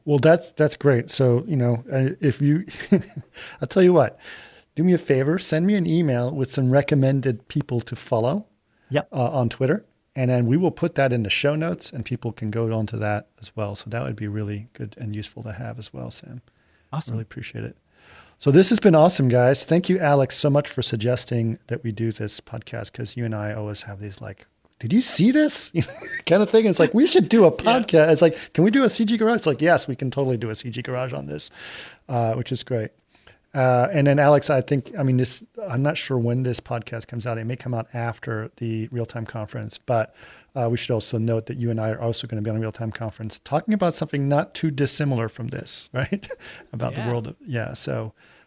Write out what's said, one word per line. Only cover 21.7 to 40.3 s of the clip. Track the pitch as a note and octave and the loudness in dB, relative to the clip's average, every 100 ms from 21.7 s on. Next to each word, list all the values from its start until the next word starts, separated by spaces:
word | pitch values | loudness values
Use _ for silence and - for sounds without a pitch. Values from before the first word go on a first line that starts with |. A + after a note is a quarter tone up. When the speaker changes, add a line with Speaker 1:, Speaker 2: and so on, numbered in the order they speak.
| A#2+ | -8
Speaker 1:
we | A#2 | -6
do | G#2 A2+ | -4 -4
this | - G#2+ - | -4 -8 -10
podcast, | - A2+ - A2+ G#2+ | -12 -14 -12 -12 -12
'cause | - A2+ A#2+ | -10 -10 -6
you | A#2 | -6
and | |
I | G#2+ G#2 | -4 -6
always | A2 G#2 G2+ | -6 -8 -10
have | - G2+ | -12 -14
these, | G#2 G2 | -14 -14
like, | G#2+ - _ _ _ - | -16 -16 _ _ _ -10
"Did | A2+ | 0
you | A3 | 2
see | - - A3 | 4 4 4
this?" | D4 D4+ - - E3+ - - | 4 2 0 -4 -4 -4 -6
<laughs> | - - - | -12 -6 2
kind | F#3 | 4
of | G#3+ | 6
thing. | A3 A3 | 4 4
It's | F3 | 4
like, | D#3 | 4
"We | A3+ D#4 | 4 4
should | F#4 D#3+ | 4 6
do | A3+ E3+ | 8 8
a | |
Speaker 2:
Yeah. | - A3 B3 | 6 2 2
Speaker 1:
podcast." | - D#3+ D#3 | 4 6 6
It's | D#3 | 6
like, | E3 - - | 6 4 -4
"Can | - G3+ | 2 4
we | |
do | C4+ | 4
a | B3 | 4
C | - G#3+ | 2 0
G | A3+ | 2
Garage?" | A3+ A#3 | 2 2
It's | D#3 | 0
like, | C#3 | 2
"Yes, | E3 D#3+ - | 4 4 2
we | B2 | -4
can | C3 | -4
totally | C#3 C3 A#2+ | -2 0 -2
do | A2+ | -4
a | A2 | -8
C | B2 | -8
G | A#2+ | -10
Garage | B2 B2+ B2+ | -8 -6 -6
on | C#3 C#3 | -8 -10
this," | D2 - - - - - - - | -10 -12 -14 -18 -16 -18 -18 -4
uh, | B2 A2+ | -2 0
which | B2 - | -2 -4
is | B2+ | -6
great. | - A#2 G#2+ _ _ _ _ _ _ | -4 -4 -6 _ _ _ _ _ _
Uh, | C#3 B2+ B2 B2 | 0 4 4 2
and | D#3+ C#3+ | 4 4
then | C#3+ | 6
Alex, | C#3+ C#3+ - | 6 6 4
I | C3+ | 0
think, | - C#3+ - G3 | 2 -2 -2 -4
I | |
mean, | C3+ B2+ | 0 2
this, | B2+ - - A3+ G3 | 0 -4 -12 -14 -6
I'm | B2 | -2
not | C#3+ - | -2 -2
sure | - B2+ | -2 -2
when | A#2 B2 | 0 0
this | B2+ A2+ | -2 -4
podcast | - A#2+ - A2+ - | -6 -8 -8 -12 -10
comes | A#2+ A#2+ | -8 -6
out. | A2+ | -6
It | A2+ | -6
may | B2 | -8
come | B2+ | -6
out | A#2 A2+ | -6 -6
after | A#2+ A#2 - A#2+ A2 A2 - | -6 -6 -6 -6 -6 -8 -8
the | A#2 A2+ A2 | -6 -6 -6
real-time | A#2+ A2+ A#2 A2 | -6 -6 -8 -10
conference, | A2+ G#2+ A2+ A2 - | -10 -10 -10 -10 -8
but, | - A#2 A2 _ - | -2 -2 -2 _ -20